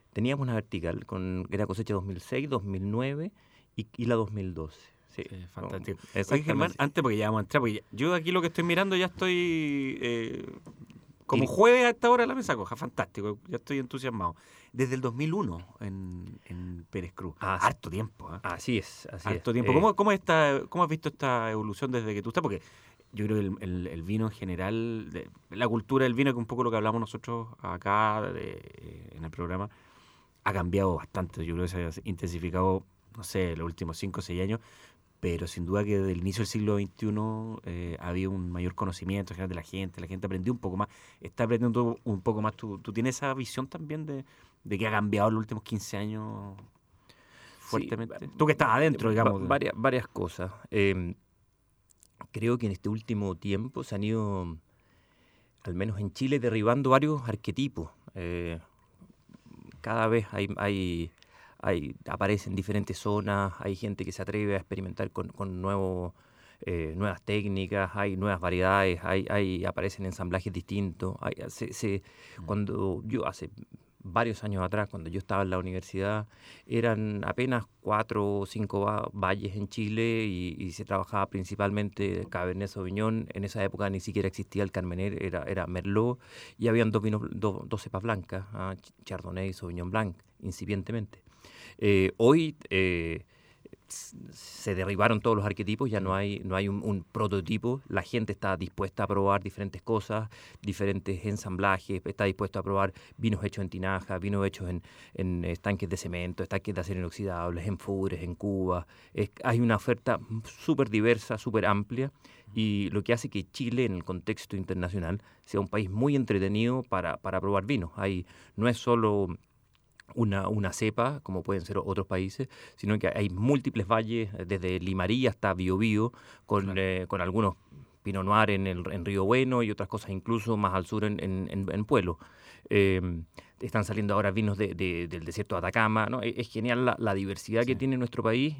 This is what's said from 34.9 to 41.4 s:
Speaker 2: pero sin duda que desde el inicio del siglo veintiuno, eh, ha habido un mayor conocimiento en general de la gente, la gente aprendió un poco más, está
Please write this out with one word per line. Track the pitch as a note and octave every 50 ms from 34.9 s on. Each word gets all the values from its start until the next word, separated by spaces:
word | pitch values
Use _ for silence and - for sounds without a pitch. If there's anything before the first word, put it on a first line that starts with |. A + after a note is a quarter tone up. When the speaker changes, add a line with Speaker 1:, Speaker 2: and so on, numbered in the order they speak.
| - _ _ _ _ _
Speaker 2:
pero | - F2+ E2+ D#2+ F2 -
sin | - F2 E2+
duda | F2 G2 G#2
que | G#2 G#2 G#2 G2
desde | F#2+ F#2+
el | F2 E2+
inicio | F2+ G2 F#2+ A2+
del | G#2
siglo | - - G#2+ G#2 G#2+ G2+
veintiuno, | G2+ G2 F2+ - - A2 G#2+ G#2+ G#2+ A2 A2 A2 A2 A2 A2+ A2 - -
eh, | F2 E2+ F2 F2 E2+ D#2+ -
ha | - F2+
habido | F2 F#2 F#2+ F#2+
un | G2 F#2 F2+ F2
mayor | F2 F2 F2 F2+ F2
conocimiento | - G2+ F#2 F2 - - F#2 G2 G2+ F#2+ -
en | D#2+ F2+
general | F#2+ F2+
de | F2+
la | E2+ -
gente, | - F#2+ G2 F#2+ F2+ - F2
la | F2
gente | E2 F#2+ F#2 G2+
aprendió | F#2 F#2+ F#2 F#2 B2
un | A#2+ -
poco | - F#2 F#2
más, | G2 G#2 - - - - - - -
está | F#2+ F2+ - -